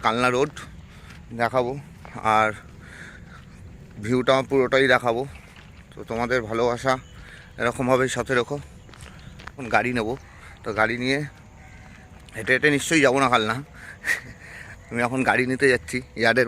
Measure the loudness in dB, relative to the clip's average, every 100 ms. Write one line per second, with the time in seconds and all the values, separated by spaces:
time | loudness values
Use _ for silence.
0 | 2 2 2 2 0 -2 -16 -16 -18 -20
1 | -20 -20 -14 -2 0 2 0 -4 -12 -18
2 | -16 -6 2 4 4 0 -14 -20 -20 -18
3 | -18 -18 -20 -20 -20 -20 -20 -20 -18 -12
4 | -2 0 4 2 4 2 2 4 4 4
5 | 2 -2 -4 -12 -20 -20 -20 -20 -20 -18
6 | -10 -4 0 -2 -2 0 0 0 0 -2
7 | -2 -20 -20 -20 -20 -4 -4 -2 2 2
8 | 2 -2 0 0 0 -6 -10 -20 -20 -20
9 | -20 -18 -20 -18 -20 -14 0 2 2 -2
10 | -4 -6 -10 -20 -20 -14 -8 0 0 0
11 | -2 -2 -2 -12 -20 -20 -20 -20 -20 -20
12 | -20 -20 -16 -10 0 2 2 0 2 4
13 | 4 4 4 4 2 -4 -6 -16 -20 -12
14 | -4 -4 -4 -18 -18 -18 -18 -20 -10 -2
15 | -2 0 2 2 2 2 4 2 0 -8
16 | -8 0 2 4